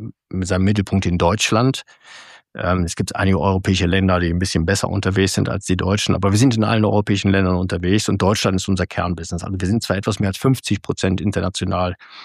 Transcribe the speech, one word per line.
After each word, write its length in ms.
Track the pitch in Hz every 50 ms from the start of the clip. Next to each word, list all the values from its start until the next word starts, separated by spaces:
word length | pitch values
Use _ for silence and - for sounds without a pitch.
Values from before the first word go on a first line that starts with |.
| 110 117 - _ _ -
mit 200 | - 95 92 90
seinem 160 | 95 92 92
Mittelpunkt 420 | 101 104 104 95 - - 98 -
in 100 | 90 87
Deutschland. 680 | 87 85 85 90 - - - 110 110 123 131 131 - - _ - _ _ - - - - - - - _ _ -
Ähm, 300 | - - 87 90 92 87
es 120 | 85 -
gibt 200 | - 90 - -
einige 240 | - 98 95 95 82
europäische 460 | 73 98 95 95 95 - 95 95 98
Länder, 340 | 92 90 95 95 92 92 87
die 80 | 87 85
ein 100 | 82 90
bisschen 280 | 95 - - 90 82
besser 240 | 85 98 - - 90
unterwegs 420 | 92 98 - 95 95 95 98 92
sind 160 | - 101 98 -
als 160 | - 101 -
die 120 | - 92
Deutschen, 380 | 90 90 92 101 101 - - 90
aber 180 | 90 101 98
wir 60 | 98 104
sind 160 | 131 139 117
in 100 | 110 107
allen 200 | 101 113 110 107
europäischen 460 | 101 101 104 101 - 101 95 - 98
Ländern 240 | 98 98 95 92 92
unterwegs 560 | 90 92 87 92 87 90 90 101 113 - -
und 100 | 104 98
Deutschland 360 | - 95 110 - - 101 95
ist 120 | 92 - -
unser 180 | 95 92 90
Kernbusiness. 560 | - - - 87 90 87 85 85 - 87 85
Also 140 | 90 - 95 90
wir 80 | 92
sind 160 | 90 110 113
zwar 140 | - - 92
etwas 240 | 98 - 113 101 -
mehr 80 | 104 98
als 80 | 95
fünfzig 460 | - - 135 131 - - - 104 -
Prozent 400 | - - - - - 95 90 80
international 720 | 82 101 - 95 90 90 - - 98 92 92 90 90 90 90 - - - - -